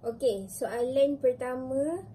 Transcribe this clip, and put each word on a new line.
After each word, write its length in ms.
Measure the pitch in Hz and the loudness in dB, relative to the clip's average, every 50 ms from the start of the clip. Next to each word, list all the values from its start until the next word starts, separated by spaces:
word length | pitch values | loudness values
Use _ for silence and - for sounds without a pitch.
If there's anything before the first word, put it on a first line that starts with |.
Okey, 480 | - 233 226 233 269 254 208 196 190 190 | -6 -6 -6 0 2 2 2 2 -4 -8
soalan 720 | - - 254 - - 240 240 254 262 277 277 285 285 277 | -8 -6 -6 -4 -2 -2 -2 0 4 4 4 4 4 4
pertama 880 | - 254 247 247 254 247 254 254 262 254 262 269 285 302 330 370 392 - - | 2 2 2 2 -2 -4 -4 -4 -4 -2 0 0 0 0 -2 -4 -6 -10 -16